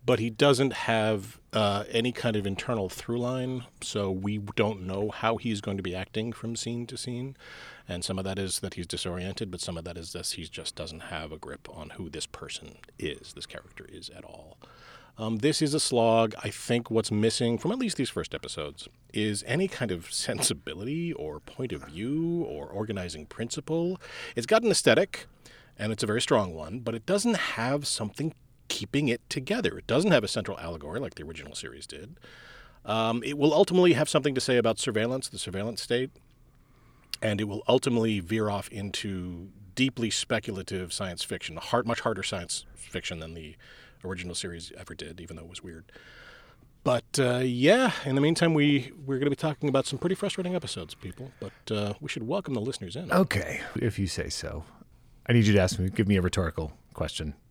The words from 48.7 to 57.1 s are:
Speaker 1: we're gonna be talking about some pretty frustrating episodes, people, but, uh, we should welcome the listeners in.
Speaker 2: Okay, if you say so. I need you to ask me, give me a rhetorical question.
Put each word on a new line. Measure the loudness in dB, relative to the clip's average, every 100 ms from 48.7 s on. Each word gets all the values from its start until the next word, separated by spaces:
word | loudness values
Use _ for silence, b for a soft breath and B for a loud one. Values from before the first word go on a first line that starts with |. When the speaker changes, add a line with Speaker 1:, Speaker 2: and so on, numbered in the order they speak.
| 4 2 -12 -4
Speaker 1:
we're | 0
gonna | 2
be | 2
talking | -2 0 2
about | 2 2
some | -2
pretty | -2 0
frustrating | -2 -2 -2 -2
episodes, | -4 -8 -8
people, | -10 -12 -12 -14 -10
but, | -12 -12 -4 -2
uh, | 0 -4
we | -6
should | -6 -2
welcome | -2 -2
the | -2
listeners | -2 -4 -8 -8
in. | 0
Speaker 2:
Okay, | 4 4 2 -2 -6 -6 -2
if | 0 2
you | -2
say | 0 -4
so. | -4 -6 -8 -10 -18 -20 -20 -20 -20 4
I |
need | 6 8
you |
to | 8
ask | 6 4
me, | 0
give | 2 4
me | 6
a |
rhetorical | 4 2 0 -2 -6 -8 _
question. | -6 -4